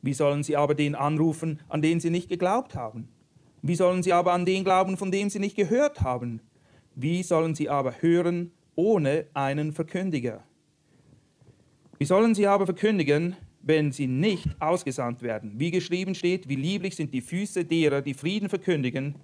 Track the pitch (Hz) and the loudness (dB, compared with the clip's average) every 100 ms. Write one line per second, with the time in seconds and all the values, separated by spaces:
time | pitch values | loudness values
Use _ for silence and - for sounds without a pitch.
0 | 139 135 143 143 147 147 147 147 147 123 | -4 0 2 2 0 0 2 2 0 0
1 | 139 151 160 156 160 151 - 156 156 170 | 0 2 0 0 -6 -6 -6 0 2 2
2 | 165 175 175 180 185 220 262 156 117 113 | 0 -2 -2 -2 0 0 -2 -10 -10 -10
3 | - _ _ _ _ _ 143 170 180 180 | -16 _ _ _ _ _ -4 2 2 2
4 | 180 175 175 175 175 190 190 185 190 190 | 2 2 4 2 2 0 2 2 2 -2
5 | 196 196 202 202 202 202 190 233 294 285 | -2 -2 -2 -2 -4 -2 0 2 2 0
6 | 135 123 120 113 - _ _ - _ - | -4 -2 -4 -10 -14 _ _ -20 _ -6
7 | 139 175 180 165 165 156 151 143 131 120 | -2 -2 0 2 2 -2 -2 0 -2 0
8 | 165 170 175 175 170 _ _ - 190 208 | 4 4 4 -2 -6 _ _ 0 2 4
9 | 139 151 156 - 139 143 151 151 160 185 | 2 0 -2 -2 -2 0 -4 -4 -6 -4
10 | 190 151 120 110 - _ _ _ _ _ | -2 -2 -4 -8 -16 _ _ _ _ _
11 | _ _ _ _ _ _ _ _ _ - | _ _ _ _ _ _ _ _ _ -6
12 | 147 185 226 208 202 196 190 175 214 208 | 2 4 4 4 4 4 2 0 2 2
13 | 143 147 170 185 - _ - 156 151 131 | 2 2 0 -6 -16 _ 0 2 2 0
14 | 135 131 202 180 156 - 156 175 139 131 | -2 0 0 0 -4 -4 -2 0 -2 -4
15 | 120 120 120 107 107 104 165 175 170 175 | -4 -4 -6 -6 -8 -4 -2 -2 -2 -4
16 | 190 185 175 180 147 135 147 202 185 - | -4 -2 -2 -2 -2 -4 -2 -2 -4 -6
17 | 151 131 - 175 202 - 170 165 156 139 | -6 -6 -4 -6 -4 -4 0 2 4 2
18 | 135 131 160 208 196 196 - 165 127 123 | -2 -4 -4 -2 -2 -2 0 0 0 -2
19 | 139 143 | -6 -8